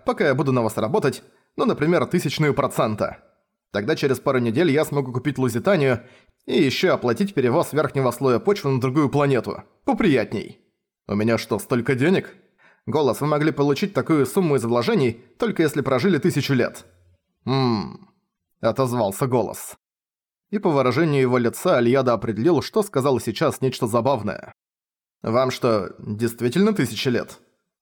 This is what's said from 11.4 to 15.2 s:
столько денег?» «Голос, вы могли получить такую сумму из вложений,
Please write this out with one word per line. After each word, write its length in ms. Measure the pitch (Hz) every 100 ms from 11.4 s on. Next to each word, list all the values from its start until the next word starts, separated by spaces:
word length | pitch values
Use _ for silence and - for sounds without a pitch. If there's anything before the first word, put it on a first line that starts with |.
| - 107
столько 360 | - 123 117 127
денег?» 400 | 151 180 - - _ _ _ _ -
«Голос, 340 | 143 135 104
вы 60 | 147
могли 240 | 147 151
получить 420 | - 143 139 202
такую 320 | 247 233 160 127
сумму 300 | 202 175 139
из 80 |
вложений, 600 | 113 120 117 226 127 110